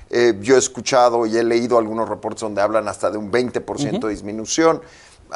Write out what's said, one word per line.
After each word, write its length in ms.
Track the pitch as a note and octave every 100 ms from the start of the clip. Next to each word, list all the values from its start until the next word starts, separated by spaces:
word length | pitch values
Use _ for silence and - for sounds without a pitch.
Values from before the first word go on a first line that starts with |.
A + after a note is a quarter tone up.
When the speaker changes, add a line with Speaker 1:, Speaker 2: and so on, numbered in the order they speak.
| -
Speaker 1:
Eh, 280 | A#2+ A#2+ G2+
yo 160 | G#2 D3+
he 20 |
escuchado 680 | - - G#2+ B2+ B2 A#2 A2+
y 100 | A2+
he 80 |
leído 340 | A#2 A#2 A#2+ A#2+
algunos 300 | G#2+ A2+ G#2+
reportes 320 | G2+ A2 G#2
donde 200 | A2 G2+
hablan 280 | G#2 A2 G#2
hasta 240 | F#2+ G#2
de 60 | G#2+
un 120 | G#2
veinte 300 | A#2+ B2 A#2
por 180 | - G#2+
ciento 300 | C3+ G#3 A2
de 60 |
Speaker 2:
Ujú. 80 | G2+
Speaker 1:
disminución. 580 | G2+ A2 A2 - E3 D#3+ - - - _ -